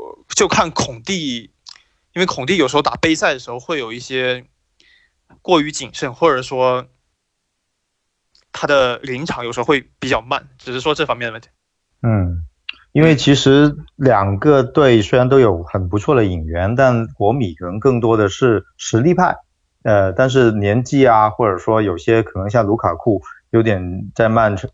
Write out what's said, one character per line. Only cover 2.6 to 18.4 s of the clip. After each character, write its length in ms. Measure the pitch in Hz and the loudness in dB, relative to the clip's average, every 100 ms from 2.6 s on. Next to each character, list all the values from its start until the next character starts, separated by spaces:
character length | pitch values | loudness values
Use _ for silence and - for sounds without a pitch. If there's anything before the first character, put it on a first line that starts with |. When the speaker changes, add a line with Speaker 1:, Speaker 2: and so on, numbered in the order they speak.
| 131 | 0
Speaker 1:
时 100 | 147 | 0
候 60 | |
打 140 | 151 120 | -2 -2
杯 180 | 165 | -2
赛 180 | 156 190 | 0 -2
的 60 | 131 | -2
时 120 | 123 | -8
候 100 | 120 | -12
会 180 | 123 160 | -8 -8
有 140 | 113 | -8
一 60 | 120 | -10
些 460 | 120 131 127 127 123 _ _ _ _ _ _ _ _ _ | -8 -4 -4 -4 -10 _ _ _ _ _ _ _ _ _
过 200 | - 170 | 0 0
于 100 | 151 | 0
谨 200 | 151 127 | -6 -12
慎， 180 | - 139 | -10 -10
或 220 | 123 170 | -2 0
者 80 | 131 | 0
说 440 | 127 131 127 127 123 _ _ _ _ _ _ _ _ _ _ _ _ _ _ _ _ | -4 -2 -2 -2 -6 _ _ _ _ _ _ _ _ _ _ _ _ _ _ _ _
他 140 | - 139 | -6 0
的 320 | 143 127 117 | 2 2 -2
临 260 | 135 127 | -8 -8
场 220 | 165 - 120 | -8 -8 -8
有 60 | |
时 80 | 120 | -4
候 40 | |
会 240 | 123 143 - _ | -2 -2 -4 _
比 120 | 135 | -4
较 100 | 113 | -4
慢， 280 | 120 139 - _ | -4 -8 -8 _
只 160 | - | -10
是 60 | 127 | -6
说 140 | 151 | -2
这 120 | 147 143 | -2 -2
方 100 | 117 | -4
面 120 | 120 | -6
的 40 | |
问 80 | 110 | -10
题。 80 | - _ _ _ _ _ | -16 _ _ _ _ _
Speaker 2:
嗯， 420 | 117 107 90 85 80 _ - - _ | -2 0 0 -4 -10 _ -20 -20 _
因 100 | 147 | 2
为 140 | 160 143 | 4 4
其 180 | - | 4
实 400 | 139 139 139 147 147 - - | 2 4 4 4 0 -12 -2
两 420 | 135 107 98 98 | 2 2 2 0
个 240 | 151 143 | 2 2
队 380 | 123 - 135 117 | 2 2 4 4
虽 180 | 101 127 | 4 2
然 120 | 127 | 4
都 100 | 135 | 4
有 220 | 117 85 | 4 2
很 260 | 85 98 90 | -4 -6 -4
不 100 | 104 | -2
错 160 | 127 | 0
的 120 | 135 104 | 2 0
引 180 | 87 | -2
援， 320 | 78 82 95 123 | -4 -4 -2 2
但 300 | 131 117 113 | 2 2 -2
国 260 | - 101 | -2 0
米 220 | 135 104 | 0 -2
可 100 | 80 | -6
能 160 | 87 101 | -10 -2
更 200 | 135 123 | 0 2
多 180 | 113 113 | 2 2
的 100 | 101 | 0
是 380 | - | 0